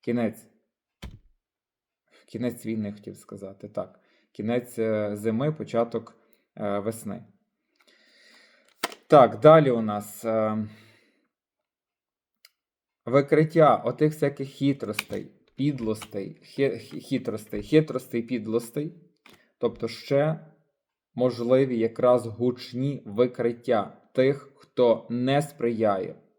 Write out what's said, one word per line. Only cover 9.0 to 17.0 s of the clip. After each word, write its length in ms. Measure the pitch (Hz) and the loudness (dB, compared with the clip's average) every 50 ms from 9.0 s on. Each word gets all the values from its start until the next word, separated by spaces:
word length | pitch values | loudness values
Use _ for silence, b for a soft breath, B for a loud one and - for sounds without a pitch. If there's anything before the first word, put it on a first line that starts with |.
| _ | _
Так, 340 | _ - 147 127 110 107 107 | _ 8 8 8 8 4 6
далі 300 | 127 151 160 160 151 135 | 8 10 10 10 8 4
у 120 | 120 117 | 0 0
нас, 420 | 110 107 104 104 104 - - - - | -2 -2 -4 -4 -6 -10 -16 -8 -6
е, 440 | 113 110 110 110 107 107 110 107 107 B B B B B B B B B B B B _ _ _ _ _ _ _ _ _ _ _ _ _ _ _ _ _ _ _ _ _ _ _ _ _ _ _ _ _ _ _ _ _ _ _ | -2 0 0 0 0 0 -2 -6 -8 B B B B B B B B B B B B _ _ _ _ _ _ _ _ _ _ _ _ _ _ _ _ _ _ _ _ _ _ _ _ _ _ _ _ _ _ _ _ _ _ _
викриття 720 | 120 120 139 139 143 160 147 160 156 160 165 156 139 117 | 2 2 2 4 4 4 4 4 4 4 6 6 6 6
отих 360 | 101 - 127 123 - 151 156 | 4 2 -4 -2 0 0 0
всяких 360 | 156 - 147 143 143 - 139 135 | 2 0 -2 -2 -2 -4 -12 -12
хитростей, 840 | - - 139 143 135 139 - 104 104 - - - 104 98 - - _ _ _ _ _ | -6 -2 0 0 0 0 -4 -8 -8 -8 -8 -8 -10 -10 -10 -12 _ _ _ _ _
підлостей, 840 | - 131 147 139 123 113 110 107 107 - - - 101 98 101 - _ | -4 -2 -2 -2 -2 -4 -4 -4 -6 -8 -12 -10 -10 -10 -10 -14 _
хи-, 360 | _ - - - 139 135 - 113 | _ -14 -4 -2 -2 -2 -2 -4
хи-, 220 | - - - - | -12 -14 -16 -16